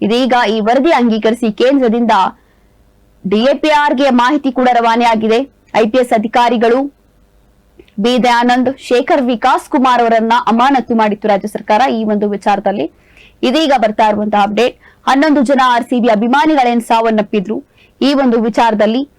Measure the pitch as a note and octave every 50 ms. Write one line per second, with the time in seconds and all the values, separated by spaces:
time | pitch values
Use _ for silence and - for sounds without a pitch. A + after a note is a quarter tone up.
0 | G#3 G3+ A3+ B3 C4 A3+ B3 A#3+ A#3+ G#3 A3 A3 G#3 A3+ B3 C4+ C4 E4+ D#4 C4
1 | A#3+ A#3 A3 A3 G#3 A3 A#3 - A#3+ A3 G#3+ - A#3 C4 C#4+ C#4 B3+ A3+ A3 A#3+
2 | A#3+ A3+ G#3+ F#3+ F#3 - - _ _ _ _ _ _ _ _ _ _ _ _ _
3 | _ _ _ _ - F#3 G3+ G#3+ A#3+ C#4 D4+ - - D4+ D4 D4 D4 D4 D4+ B3
4 | C#4 C4+ A#3+ B3 A#3+ B3+ D4 C#4+ - C4+ B3+ C4+ B3 B3 B3 A#3 A#3 A3+ A3+ A#3+
5 | A#3+ A#3 A3+ A3 A3 G#3+ A3+ A#3+ C#4 - _ _ _ _ - G3+ A#3 A3 C4 B3+
6 | B3 B3 B3 A3 G#3+ A3+ - B3 A#3+ A#3 B3 G#3+ A#3 A3+ A#3+ C4+ C#4 C#4+ - _
7 | _ _ _ _ _ _ _ _ _ _ _ _ _ _ _ - - _ _ G#3
8 | G3 A#3+ B3+ B3 A3 B3 A#3+ A#3 A#3+ B3 B3 B3+ B3 C4 C4+ - - - B3 B3
9 | - - F4 D4 B3 B3 B3 A3 - B3+ D4 - - - - C#4+ B3+ C4 B3 A#3+
10 | A#3 A3+ A3+ A3+ A3+ A3+ A#3 A#3+ - - A3+ A3+ B3 C#4 C#4+ B3+ A3+ - A#3+ A3+
11 | G#3+ G#3+ G3+ - - G#3 G3+ F#3+ - G#3+ - G#3+ G#3+ - G#3+ G#3+ B3+ C#4 A#3+ A3
12 | A3 G#3+ G#3 G3+ G#3 G#3 G#3 G3+ - G#3+ G3+ G3 - G3 G3 G#3+ D4 - - _
13 | _ _ _ - - - _ _ - B3+ B3 D#4 D#4+ C4+ C#4 A#3 A3+ G#3+ G#3+ -
14 | A3 G#3+ G#3 G#3 G#3+ G#3 G#3+ G#3 G3+ G#3 G#3 G#3+ A#3+ - - _ _ - _ _
15 | _ A#3+ C4 C4+ D4+ D#4 C#4 D4 A#3+ A#3+ C#4 B3+ C4 B3+ B3 A#3+ B3+ - C4 B3
16 | G#3 A#3+ G#3+ G3+ A#3 A#3+ C4+ C#4+ D#4+ D#4 D#4 C#4 B3 A#3+ A#3 A#3 A#3 - A#3 A3+
17 | A3+ A3+ A3 G#3+ G#3 - - G#3 F3+ G#3 A3 C#4 - _ _ _ _ _ _ _
18 | B3 C#4 C#4+ C4+ C#4 B3 A3+ A3+ A3 A#3 - C#4 A#3 A3+ A3 G#3 G#3+ G#3+ A3+ C4
19 | C#4+ - _